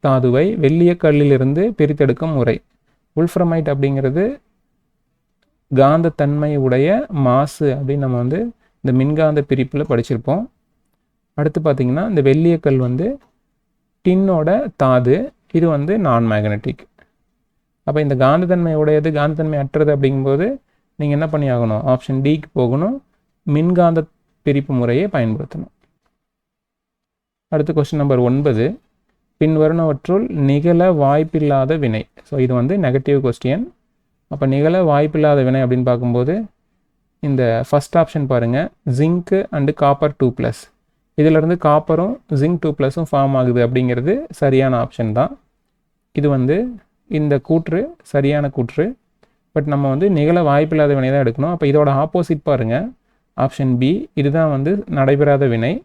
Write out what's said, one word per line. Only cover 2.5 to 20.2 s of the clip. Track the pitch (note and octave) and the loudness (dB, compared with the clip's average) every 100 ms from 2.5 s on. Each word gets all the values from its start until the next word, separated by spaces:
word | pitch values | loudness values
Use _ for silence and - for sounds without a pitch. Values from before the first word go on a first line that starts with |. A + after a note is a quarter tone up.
| - _ _ _ _ _ - | -2 _ _ _ _ _ -2
உல்ஃப்ரமைட் | E3+ F3+ E3+ E3 D3+ | -2 0 0 0 -2
அப்படிங்கிறது | C#3 C#3 C#3 C3 C#3+ G3+ C#4+ _ _ _ _ _ _ _ _ _ _ _ _ _ C3+ | -2 0 0 -2 0 -2 -4 _ _ _ _ _ _ _ _ _ _ _ _ _ 2
காந்தத்தன்மை | C#3 D#3 E3 - C#3+ D3 D3+ D3 | 4 4 0 -2 -2 0 -2 0
உடைய | C3 B2 C#3+ G#3+ D4 E3+ C3+ | 0 2 2 0 -2 -2 2
மாசு | B2 C#3+ - D3 C3 | 2 0 -2 -2 -2
அப்படின்னு | C3+ C#3+ C3+ | -4 -4 -2
நம்ம | B2 | -2
வந்து | B2 D#3+ A#3+ - _ _ | -2 -2 -6 -10 _ _
இந்த | C3+ B2+ | -2 0
மின்காந்த | C3+ D3+ D#3 D3+ C#3+ | 2 2 0 0 -2
பிரிப்புல | C3 B2+ C#3+ D3+ | -2 -2 -4 -2
படிச்சிருப்போம். | A#2+ A#2+ A#2+ A#2+ D#3+ B3 _ _ _ _ _ _ _ _ - | -2 -2 -4 -2 -4 -4 _ _ _ _ _ _ _ _ -4
அடுத்து | D3 D3+ D#3 | -4 -2 -2
பாத்தீங்கன்னா, | C#3 B2+ C3+ G#3 | 0 0 -2 -2
இந்த | F#3 C3+ | 0 2
வெள்ளிய | C#3+ E3+ E3 | 2 2 0
கல் | D3+ C3+ B2+ | 0 0 0
வந்து | B2+ F#3 C#4 _ _ _ _ _ _ _ _ | -2 -4 -6 _ _ _ _ _ _ _ _
டின்னோட | - F#3 G3 F3 D#3 G3+ C#4 - | 0 2 2 0 0 0 -2 -2
தாது. | C3 B2+ B2 D3+ C4 _ _ E3 | 2 2 2 0 -2 _ _ 0
இது | E3 | 0
வந்து | D3 D3 G#3+ F3 | 0 -2 -2 0
நான் | A#2 A#2 | 0 2
மேக்னெட்டிக். | G#2+ G#2+ G#2 A#2 - - _ _ _ _ _ _ _ _ _ - | 0 -2 -4 -6 -10 -14 _ _ _ _ _ _ _ _ _ -6
அப்ப | D3 D3 | -2 0
இந்த | C3+ | 0
காந்தத்தன்மை | C3 D#3 F3+ F3+ E3+ D#3 | 2 2 2 0 0 0
உடையது, | D3+ D3+ D#3 D3 | 2 2 0 -2
காந்தத்தன்மை | D3 D#3 D#3+ D3+ | -2 -2 -4 -2
அற்றது | C3+ - D3+ | -4 0 0
அப்படிங்கும்போது | D3 C3+ C3+ | 2 0 0